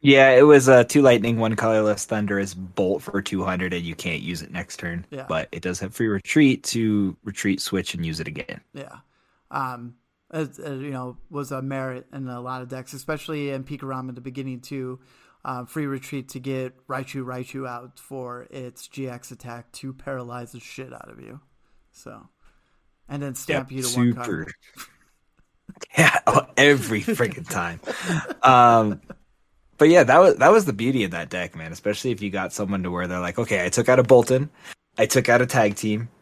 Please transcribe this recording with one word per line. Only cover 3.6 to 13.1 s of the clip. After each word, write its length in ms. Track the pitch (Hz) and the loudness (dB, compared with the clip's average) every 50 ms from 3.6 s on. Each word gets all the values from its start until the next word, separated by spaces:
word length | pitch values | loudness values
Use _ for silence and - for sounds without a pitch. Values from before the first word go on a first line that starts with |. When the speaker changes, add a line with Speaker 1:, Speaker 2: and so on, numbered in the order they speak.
| 92 92 90 | -4 -4 -6
Speaker 1:
and 100 | 87 85 | -6 -8
you 100 | 85 82 | -8 -10
can't 260 | - - 92 82 78 | -10 -8 -8 -8 -8
use 220 | - 82 87 80 80 | -8 -8 -10 -10 -12
it 80 | - | -12
next 260 | - 85 87 _ - - | -12 -12 -12 _ -14 -12
turn. 280 | - 87 85 85 85 _ | -10 -10 -10 -10 -12 _
Speaker 2:
Yeah. 140 | - 135 131 - | -14 -16 -10 -6
Speaker 1:
But 200 | 80 80 76 - - | -6 -6 -6 -8 -12
it 100 | 85 - | -10 -8
does 160 | 90 90 90 | -8 -8 -8
have 140 | 98 95 - | -10 -12 -6
free 140 | - 117 113 | -4 -2 -2
retreat 560 | 104 95 - - - 156 151 135 123 - - | -2 -4 -6 0 2 4 4 4 4 0 -4
to 520 | - - 117 113 110 107 104 101 95 87 _ _ | -6 -4 -2 0 0 0 0 0 -2 -4 _ _
retreat, 360 | 107 101 - - 101 95 - - | -12 -12 -6 -4 -2 -2 -2 -4
switch, 320 | - - 95 90 - - | -6 -4 -6 -6 -6 -8
and 100 | 85 82 | -8 -6
use 160 | 82 80 78 | -6 -6 -8
it 60 | 80 - | -10 -10
again. 320 | 151 - - - - - _ _ _ | -10 -12 -12 -12 -14 -16 _ _ _
Speaker 2:
Yeah. 220 | 143 139 - - - _ _ _ _ _ _ _ _ _ _ | -18 -18 -18 -20 -20 _ _ _ _ _ _ _ _ _ _
Um, 440 | - 143 135 127 127 120 120 120 120 _ _ _ _ _ _ _ - | -10 -8 -8 -8 -10 -12 -16 -18 -20 _ _ _ _ _ _ _ -8
it, 240 | 156 156 135 143 - | -8 -8 -8 -10 -14
it, 220 | - 151 139 131 | -12 -12 -10 -10
you 100 | 139 147 | -10 -10
know, 260 | 139 127 127 127 123 - - _ | -10 -10 -10 -12 -14 -16 -20 _
was 200 | 165 143 143 - 139 | -10 -10 -10 -8 -8
a 100 | 131 135 | -8 -8
merit 440 | 135 135 135 131 131 127 127 - _ - | -8 -8 -8 -8 -8 -10 -12 -16 _ -14
in 160 | 139 135 127 | -12 -12 -12
a 120 | 123 120 | -12 -12
lot 200 | 123 123 127 127 | -12 -12 -12 -12
of 80 | 127 123 | -12 -12
decks, 240 | 131 131 127 - - | -14 -14 -14 -14 -18
especially 580 | 135 - - | -16 -10 -10